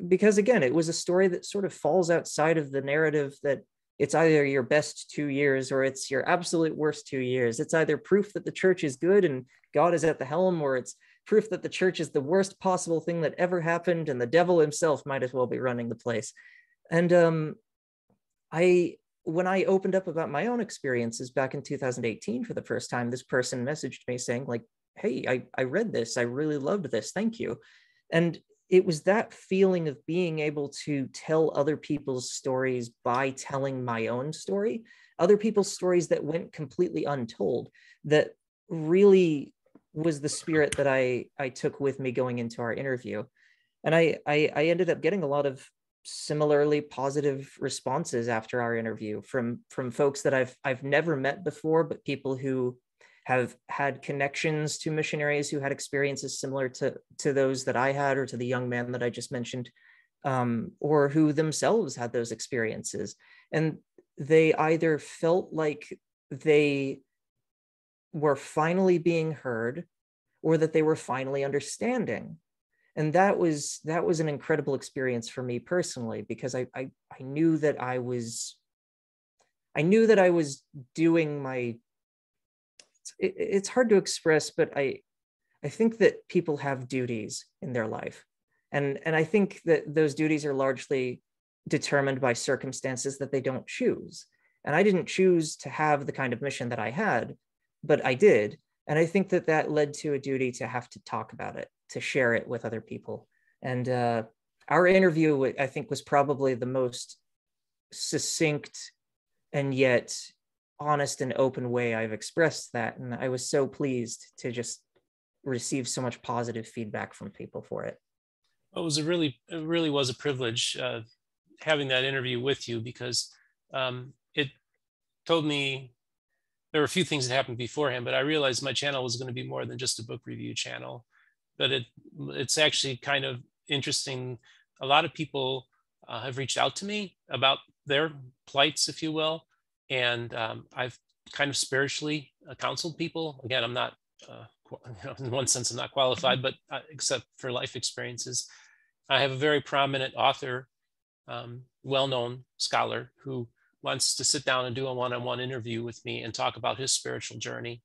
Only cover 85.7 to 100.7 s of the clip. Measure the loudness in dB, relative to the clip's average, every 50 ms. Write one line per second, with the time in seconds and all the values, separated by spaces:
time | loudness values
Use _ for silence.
85.7 | -2 2 2 2 4 6 6 4 4 4 -8 -2 0 0 0 0 -2 -2 -2 -2
86.7 | -4 -4 -6 -6 -4 -4 -2 -2 -4 -6 -6 -8 -10 -12 -14 _ _ -14 -10 -6
87.7 | -4 -2 -2 -4 -4 -6 -8 -10 -12 -14 -20 _ _ _ _ _ _ _ _ _
88.7 | -2 0 0 0 -2 -4 -2 0 2 2 2 4 4 2 2 2 -2 -4 2 2
89.7 | 2 2 2 0 2 2 2 2 2 2 2 2 2 2 0 -2 0 0 0 0
90.7 | 0 -2 -2 -2 -2 0 0 -2 -4 -8 _ _ _ _ _ _ _ _ -6 -2
91.7 | -2 -2 0 2 2 2 2 2 0 2 2 2 2 2 0 -2 -2 -2 -2 -6
92.7 | -8 -6 -6 -6 -6 -4 -6 -6 -6 -6 -6 -4 -2 -2 -2 -2 -4 -4 -8 -10
93.7 | -6 -2 0 0 0 0 -4 -14 -16 -18 -20 _ _ _ _ _ _ _ -4 0
94.7 | 4 4 6 6 4 2 0 -2 0 4 4 6 6 4 2 0 -6 -10 -12 -10
95.7 | -4 0 2 2 2 2 0 -4 -4 -4 -2 -2 -2 -2 -4 -6 -4 -4 -6 -4
96.7 | -4 -4 -4 -4 -2 -2 0 2 2 0 0 -2 -8 _ _ _ _ _ _ _
97.7 | _ _ 0 2 2 2 4 2 2 6 8 8 8 8 4 2 -4 -8 _ _
98.7 | _ _ _ -2 2 2 2 2 2 0 0 2 0 0 2 2 2 2 2 2
99.7 | 2 0 0 0 -2 -6 -4 -2 -2 -2 -2 -2 -2 0 0 -2 -4 -4 -8 -6